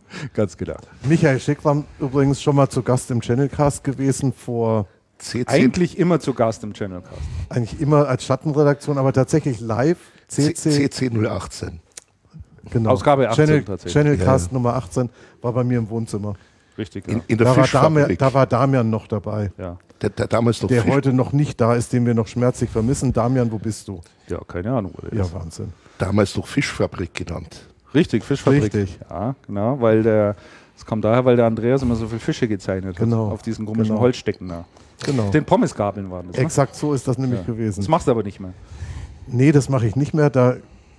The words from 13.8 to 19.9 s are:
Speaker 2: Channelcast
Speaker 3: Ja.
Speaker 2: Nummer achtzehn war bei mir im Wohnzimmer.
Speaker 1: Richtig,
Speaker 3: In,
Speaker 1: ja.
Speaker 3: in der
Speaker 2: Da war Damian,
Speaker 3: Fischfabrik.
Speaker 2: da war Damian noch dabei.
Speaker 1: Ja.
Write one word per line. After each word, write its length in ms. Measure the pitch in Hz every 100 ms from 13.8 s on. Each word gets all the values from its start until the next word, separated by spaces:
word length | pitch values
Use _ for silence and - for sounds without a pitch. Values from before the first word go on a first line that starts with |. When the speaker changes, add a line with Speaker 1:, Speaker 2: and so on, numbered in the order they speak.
| 90
Speaker 2:
Channelcast 540 | 113 147 139 95 131 87
Speaker 3:
Ja. 20 |
Speaker 2:
Nummer 220 | 131 120 123
achtzehn 340 | - - 123 - - _
war 120 | 120
bei 100 | 120
mir 140 | 123 123
im 120 | 110
Wohnzimmer. 440 | 113 113 104 104 101 _ _ _ -
Speaker 1:
Richtig, 300 | 113 - -
Speaker 3:
In, 100 | 107
Speaker 1:
ja. 60 | -
Speaker 3:
in 100 | 110
der 80 | 117
Speaker 2:
Da 100 | 127
war 100 | 131
Damian, 260 | 135 156
Speaker 3:
Fischfabrik. 260 | 156 143 117
Speaker 2:
da 140 | 135
war 120 | 131 131
Damian 420 | 123 139 135 113
noch 180 | 110 -
dabei. 440 | 104 107 107 104 -
Speaker 1:
Ja. 200 | 92 87 _